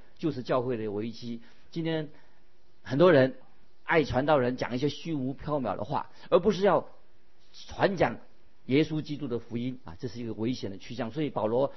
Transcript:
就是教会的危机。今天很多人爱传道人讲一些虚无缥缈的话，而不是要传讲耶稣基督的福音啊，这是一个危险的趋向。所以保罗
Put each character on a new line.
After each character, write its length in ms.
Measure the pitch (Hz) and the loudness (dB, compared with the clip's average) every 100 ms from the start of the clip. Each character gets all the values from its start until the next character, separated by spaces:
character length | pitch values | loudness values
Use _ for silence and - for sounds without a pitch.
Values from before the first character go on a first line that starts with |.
| - - | -8 -6
就 140 | 170 | -4
是 120 | 131 | -2
教 180 | 120 143 | 0 0
会 140 | 120 120 | 2 -2
的 160 | 110 | -2
危 200 | 101 117 | -2 -4
机。 300 | 110 120 117 - - - | -6 -8 -8 -10 -14 -10
今 140 | 170 160 | -4 -2
天 240 | 160 151 - - - - - - - | -2 -4 -10 -14 -14 -14 -14 -14 -14
很 140 | - 131 | -2 6
多 140 | 180 | 10
人 240 | 147 131 - - - - - - | 10 8 4 -12 -14 -14 -10 2
爱 180 | 165 | 2
传 220 | 139 123 147 | 4 2 4
道 120 | 151 | 6
人 200 | 123 127 | 4 0
讲 180 | 123 123 | -2 0
一 20 | |
些 120 | 143 | 0
虚 240 | 143 165 | -2 -4
无 200 | 156 127 | -2 -2
缥 280 | 135 - 147 | -4 -2 -2
缈 160 | 117 92 | 0 -2
的 80 | 110 | -2
话， 240 | 135 - - - | -4 -4 -10 4
而 100 | 185 | 4
不 120 | 185 | 6
是 100 | 175 | 4
要 260 | 196 156 - - - - - - - | 6 4 2 -10 -14 -14 -14 -14 -14
传 420 | - - - 156 190 | -14 -10 2 2 4
讲 220 | 143 113 - - - - - | 2 2 -10 -14 -14 -12 2
耶 180 | 131 | 4
稣 180 | 156 156 | 4 0
基 140 | 147 147 | -4 -6
督 140 | 143 | -4
的 100 | 117 | -6
福 160 | - 117 | -4 -4
音 240 | 123 127 82 | -4 -6 -10
啊， 100 | 85 | -8
这 120 | 127 | -8
是 100 | 110 | -8
一 60 | 117 | -8
个 80 | |
危 200 | 104 113 | -2 -2
险 180 | 127 107 | -2 -6
的 60 | 98 | -10
趋 160 | - | -10
向。 160 | 117 117 | -8 -6
所 120 | 110 | -4
以 60 | 147 | -4
保 180 | - 107 | 0 0
罗 240 | 117 139 | 2 0